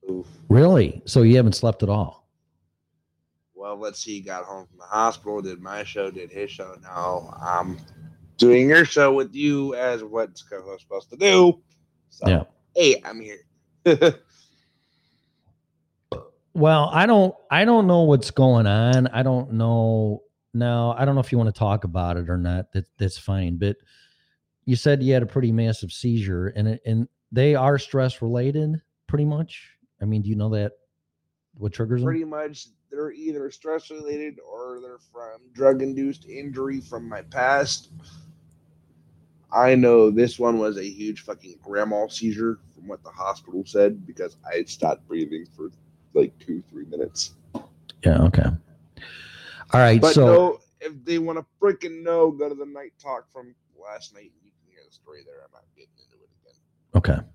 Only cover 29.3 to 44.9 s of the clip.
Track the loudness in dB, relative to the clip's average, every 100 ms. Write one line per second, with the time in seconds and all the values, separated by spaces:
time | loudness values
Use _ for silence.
29.3 | -4 -8 -12 -20 _ _ _ -4 -4 -4
30.3 | -4 -2 -2 -4 -8 _ _ _ _ _
31.3 | _ _ _ -10 -6 -4 -2 -2 -4 -6
32.3 | -8 -10 -12 -20 _ _ -10 -10 -10 -10
33.3 | -8 -10 -12 -8 -8 -8 -16 -10 -10 -10
34.3 | -14 -20 -16 -14 -14 -18 -20 _ -20 -18
35.3 | -20 _ 0 2 2 0 -4 -6 -8 -14
36.3 | -16 -14 -10 -8 -8 -12 -14 -14 -16 -12
37.3 | -4 0 0 0 -6 -12 -20 -20 -20 -20
38.3 | _ _ _ _ _ _ _ _ _ _
39.3 | _ _ 2 4 6 6 6 6 4 0
40.3 | 0 -2 0 -2 -6 -12 -12 -12 -12 -14
41.3 | -18 -18 -20 -10 -6 -4 -4 -6 -6 -8
42.3 | -4 -6 -6 _ _ -18 -18 -20 -12 -10
43.3 | -10 -10 -12 -6 2 2 0 -14 -12 -14
44.3 | _ -10 -8 -8 -6 -4